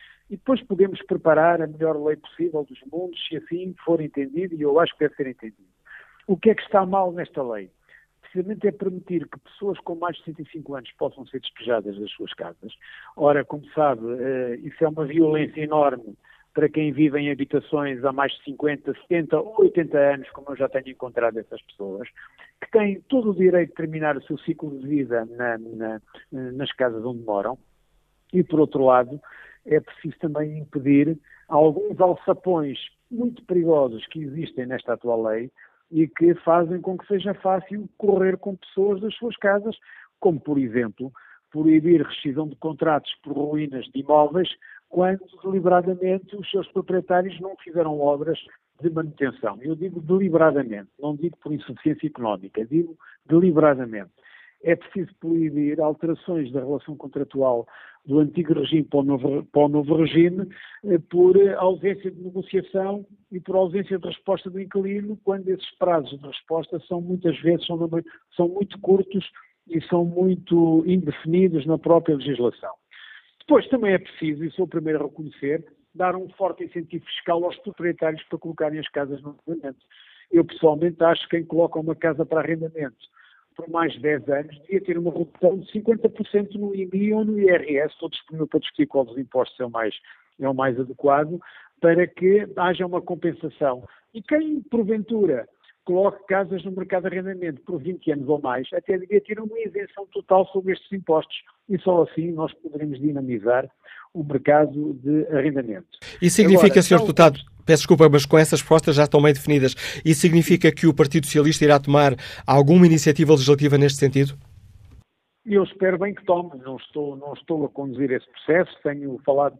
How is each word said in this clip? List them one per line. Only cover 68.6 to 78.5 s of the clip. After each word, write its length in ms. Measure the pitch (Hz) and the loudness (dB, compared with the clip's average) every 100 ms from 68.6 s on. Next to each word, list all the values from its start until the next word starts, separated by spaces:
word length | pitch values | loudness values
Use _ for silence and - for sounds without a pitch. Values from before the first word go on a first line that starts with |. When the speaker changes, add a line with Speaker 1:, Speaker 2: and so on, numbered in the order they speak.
| 202 - | -6 -4
Speaker 1:
curtos 480 | 175 196 190 190 - - _ _ - | 2 2 2 -6 -8 -16 _ _ -8
e 140 | 165 - | -6 -2
são 180 | 175 170 | -2 0
muito 800 | 175 185 180 - 170 165 160 170 | 0 0 0 0 2 4 4 4
indefinidos 800 | 185 151 - 156 175 190 160 143 | 0 0 -6 -2 2 2 2 -2
na 140 | 156 | -2
própria 360 | 156 170 165 143 | 4 4 4 -2
legislação. 560 | 135 120 120 - 98 - _ - - - _ _ | -2 -2 -2 -4 -12 -16 _ -20 -20 -20 _ _
Depois 280 | - 262 - | 4 4 4
também 240 | 254 202 | -2 0
é 60 | 185 | 0
preciso, 440 | - - 160 147 | -2 -8 -6 -4
e 80 | 160 | -6
sou 140 | - 170 | -4 -4
o 20 | |
primeiro 360 | 170 156 151 | -4 -2 -2
a 40 | 147 | -4
reconhecer, 560 | - 151 - 139 160 - _ _ | -10 -16 -8 -6 -6 -8 _ _
dar 220 | 165 180 185 | -4 -2 -2
um 120 | 185 | -10
forte 340 | - 185 170 | -6 -6 -6
incentivo 420 | 175 175 165 165 - | -10 -10 -10 -12 -10
fiscal 380 | - - 170 | -10 -4 -2
aos 120 | 175 - | -2 -6
proprietários 640 | 202 - 170 165 160 156 | -14 -6 -6 -2 -4 -4
para 160 | - 160 | -10 -12
colocarem 400 | 165 | -10